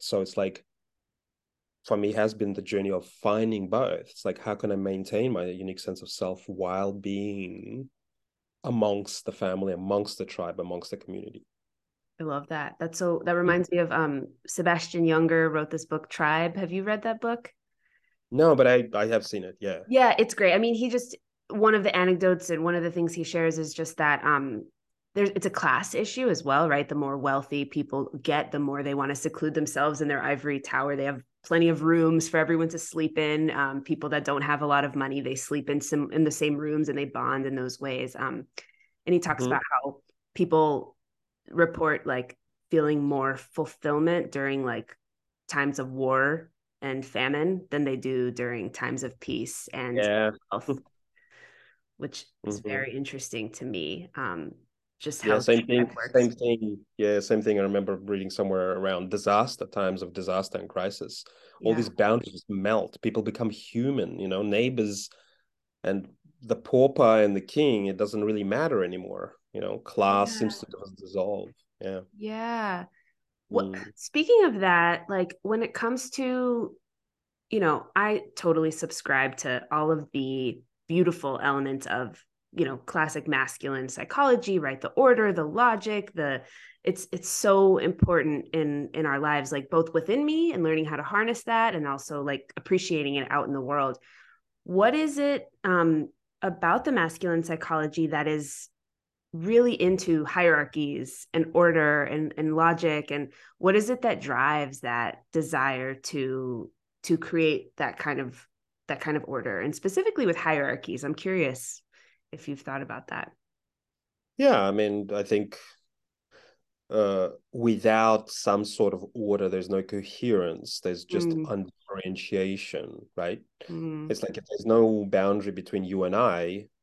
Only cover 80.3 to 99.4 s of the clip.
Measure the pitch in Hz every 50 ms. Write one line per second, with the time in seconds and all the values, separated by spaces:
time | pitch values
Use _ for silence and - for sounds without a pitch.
80.3 | 135 135 131 120 113 - - _ _ _ _ - 165 180 175 175 165 - - 139
81.3 | 131 - - 143 139 139 139 135 135 135 - - 98 123 127 107 - - _ _
82.3 | _ _ _ _ - - 160 135 135 120 - - - 165 156 147 - 151 - 156
83.3 | 143 131 135 - - - - 139 135 131 131 131 - - - - - 285 285 269
84.3 | 247 240 240 196 190 175 147 135 135 135 - - - - 269 254 247 220 214 202
85.3 | 180 170 156 151 170 220 247 240 220 202 - 220 214 208 202 - - 170 151 143
86.3 | 135 127 - - - - - - - _ - 190 185 - - - 190 180 - -
87.3 | - - - 202 196 196 196 190 185 - - 175 175 - - - 175 160 139 156
88.3 | 147 143 - - - 160 156 151 143 147 143 - - 156 156 147 139 139 151 147
89.3 | 151 143 135 135 151 139 135 - 175 165 165 165 - 165 165 190 220 277 294 302
90.3 | 311 320 330 339 - 185 165 160 160 160 156 151 151 143 147 151 208 208 220 233
91.3 | 233 - - 233 233 226 226 226 - 160 147 143 139 135 - - 156 143 139 143
92.3 | 139 135 - - - - - - 190 180 185 - 170 151 143 139 139 139 131 -
93.3 | 135 147 - - 139 135 131 131 143 143 139 135 127 - _ _ - - - _
94.3 | _ _ _ _ _ _ _ - 180 190 208 240 269 311 311 302 277 285 285 285
95.3 | 285 - - - _ _ - 190 180 175 165 165 160 156 147 - - _ _ _
96.3 | _ _ - 190 170 - 170 165 190 233 - - 254 196 165 165 165 - 190 175
97.3 | 170 165 165 165 165 160 - - 160 156 151 151 151 165 160 147 156 147 147 151
98.3 | 156 151 143 139 - - - - _ _ _ _ _ _ _ _ _ _ _ _
99.3 | - 165